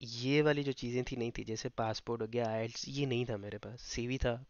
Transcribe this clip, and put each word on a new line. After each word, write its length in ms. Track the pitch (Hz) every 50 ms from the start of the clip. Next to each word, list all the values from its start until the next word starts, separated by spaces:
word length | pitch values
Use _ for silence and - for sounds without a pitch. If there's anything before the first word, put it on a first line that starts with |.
| 131
ये 380 | 113 117 120 123 131 143 151 151
वाली 200 | 151 147 147 143
जो 100 | 139 131
चीज़ें 300 | - - 120 120 127 123
थी 120 | - 135
नहीं 160 | 123 117 120 - -
थी, 60 | 110
जैसे 240 | 110 110 107 - 127
पासपोर्ट 540 | - - 113 110 107 - - - 117 113 110
हो 40 |
गया, 220 | 110 113 120 117 110
आईएलटीएस, 360 | 110 110 113 113 117 - - -
ये 180 | 135 139 143
नहीं 200 | 135 123 120 123
था 100 | 117 113
मेरे 220 | 101 101 104 104 101
पास। 220 | - 101 110 113 -
सीवी 360 | - - 127 117 120 131 135
था, 180 | - 123 117 120 135 -